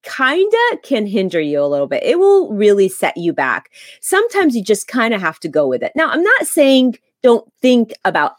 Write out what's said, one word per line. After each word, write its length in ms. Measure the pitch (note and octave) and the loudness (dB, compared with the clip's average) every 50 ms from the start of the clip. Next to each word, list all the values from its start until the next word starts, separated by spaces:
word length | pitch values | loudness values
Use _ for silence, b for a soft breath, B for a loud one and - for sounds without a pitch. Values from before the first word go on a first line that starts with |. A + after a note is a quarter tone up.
| _ | _
kinda 540 | - - - C4+ B3+ D4 F4+ F#4+ G#4+ G#4+ A4+ A#4+ A#4+ - - - | -14 -6 -4 -2 -2 0 0 0 0 2 0 0 0 -2 -6 -4
can 220 | - C4+ A3 G#3+ | -4 -2 -2 -2
hinder 340 | G3+ F#3+ G3+ F#3+ F#3 E3+ E3 | -2 -2 -2 -2 -2 -2 -4
you 240 | D#3 D3 D3 C#3+ C#3+ | -2 -2 -2 -2 0
a 40 | |
little 200 | C#3+ C#3+ C#3+ C#3+ | 0 0 -2 -2
bit. 160 | C3+ C#3 - - | -2 -4 -4 -2
It 160 | - D4 F4 | 0 0 2
will 320 | F#4+ G4 G4+ G4 F4 - | 4 4 4 4 2 0
really 380 | A3 G3 G#3+ G#3 G3+ G3+ G3 F#3+ | -2 2 2 4 4 4 2 0
set 260 | - - - D#3 - | 0 -2 -4 -4 -4
you 160 | - E3+ E3+ | -2 -4 -4
back. 380 | C#3+ - C3+ C3 G#2+ - _ _ B B B B B B | -2 -2 -2 -2 -2 -4 _ _ B B B B B B
Sometimes 520 | - - F#4+ G4 A4+ A#4 - G4+ F#4 D4+ A#3 | -6 -2 0 0 0 0 -2 0 0 0 0
you 80 | A#3 F#3+ | -2 0
just 240 | G#3+ G#3+ G3 - | -2 -2 -2 -2
kinda 300 | - - B3+ A3+ A3+ A3+ | -6 -4 -2 -2 -2 -2
have 220 | G3 F#3 D#3+ D#3+ _ | -2 -4 -6 -6 _
to 60 | - | -12
go 180 | D#3+ C#3 D3+ D3 | -4 -2 0 0
with 160 | C3+ B2+ A#2+ A#2+ | 0 -2 -4 -6
it. 100 | - - | -6 -2
Now, 140 | D4 D#4+ D4+ | -2 -2 -2
I'm 140 | - D4+ F4 | 0 0 2
not 240 | G#4 B4+ C5 F#4 | 2 2 0 0
saying 500 | - - E4 C#4+ C4+ C4+ C4 B3+ B3+ A3 _ _ _ _ _ | -2 0 2 4 4 4 4 2 0 -2 _ _ _ _ _
don't 260 | - B3 A#3 A3 - _ _ _ | 2 2 2 2 0 _ _ _
think 320 | - B3+ B3+ A#3+ A3+ A3 - _ _ | 2 2 2 2 0 -2 -6 _ _
about 280 | F#3+ E3+ E3 D3 - - | -2 0 0 -2 -2 -4